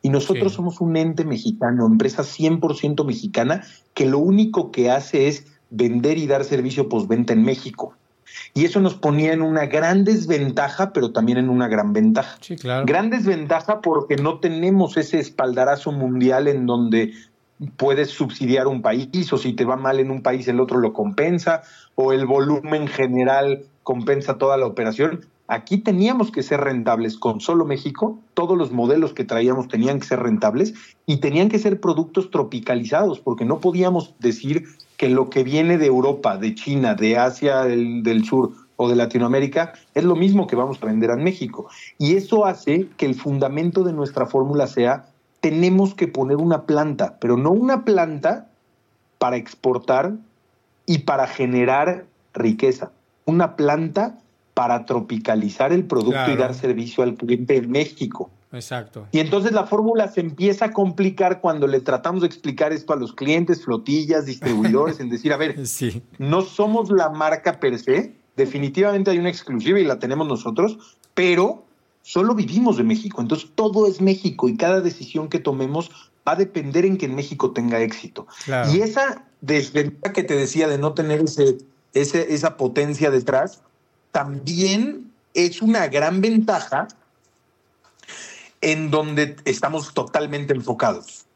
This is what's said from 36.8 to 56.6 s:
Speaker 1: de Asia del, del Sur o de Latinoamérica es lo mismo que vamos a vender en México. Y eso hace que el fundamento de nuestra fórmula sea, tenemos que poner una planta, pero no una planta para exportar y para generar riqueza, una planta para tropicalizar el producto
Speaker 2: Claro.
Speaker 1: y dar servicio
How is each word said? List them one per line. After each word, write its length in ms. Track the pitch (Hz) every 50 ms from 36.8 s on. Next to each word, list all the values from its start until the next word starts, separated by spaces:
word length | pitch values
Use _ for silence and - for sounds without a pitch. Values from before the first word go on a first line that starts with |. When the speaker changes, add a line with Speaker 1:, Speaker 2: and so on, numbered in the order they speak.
| 127 117 104
Speaker 1:
de 220 | 95 107 110 113
Asia 460 | 120 123 127 123 - 147 143 135 131 131
del, 400 | 127 120 120 120 117 117 120 110
del 200 | 117 113 110 110
Sur 280 | - 139 131 123 117 - - - _ _
o 100 | - 123
de 80 | 120 120
Latinoamérica 760 | 120 117 117 - 123 120 120 131 135 139 139 139 160 165 165 - - _ _ _
es 80 | 147 165
lo 100 | 180 170
mismo 320 | 160 180 196 196 202 180
que 80 | - -
vamos 220 | 120 123 135 131 -
a 40 | 113
vender 240 | 110 107 110 113 113
en 140 | 117 123 151
México. 460 | 180 190 - 127 110 - - - - - - - - _
Y 180 | _ 147 147 175
eso 300 | 196 196 - 226 214 208
hace 420 | 190 175 - - 143 147 175 190 180 -
que 100 | - 156
el 100 | 139 127
fundamento 680 | 127 - 147 139 139 139 135 139 151 165 175 170 196 185
de 80 | 180 160
nuestra 320 | 151 143 139 - 135 123
fórmula 400 | - - 135 135 143 143 147 135
sea, 400 | 123 - 131 120 120 135 139 - _ _ _ _ _ _ _
tenemos 540 | - 160 156 165 175 180 185 190 196 190 196
que 140 | - 185 -
poner 260 | - 131 135 131 143
una 260 | 147 165 170 165 143 -
planta, 540 | - 151 147 151 156 139 - 101 - - _
pero 160 | - 117 120
no 120 | 123 135 156
una 340 | 185 220 247 262 269 247 -
planta 640 | 226 208 185 170 160 156 143 135 160 214 - - _ _ _ _ _ _ _ _ _ _ _ _ _ _ _
para 180 | 131 123 127
exportar 760 | 120 117 - - _ - 131 123 123 - - 127 135 151 185 214 220 - _ _ _ _ _ _ _ _ _ _ _ _
y 140 | - 170 143
para 280 | - - 143 135 131
generar 760 | 123 - - 135 123 123 123 123 127 131 139 151 175 180 180 185 _ _ _ _ _ _
riqueza, 580 | - 117 113 107 - - - - - - - _ _ _ _ _ _ _
una 300 | - 160 175 175 165 170
planta 640 | - 147 143 147 156 160 160 - 196 214 247 226 - _ _ _ _ _ _ _
para 320 | - 123 120 120 120 113
tropicalizar 840 | - 127 120 107 - 120 110 110 - 110 110 104 101 - - 131 143
el 140 | 170 180 185
producto 260 | - - 123 107 -
Speaker 2:
Claro. 220 | 147 135 131 147 139
Speaker 1:
y 20 |
dar 180 | 127 127 127 127
servicio 500 | -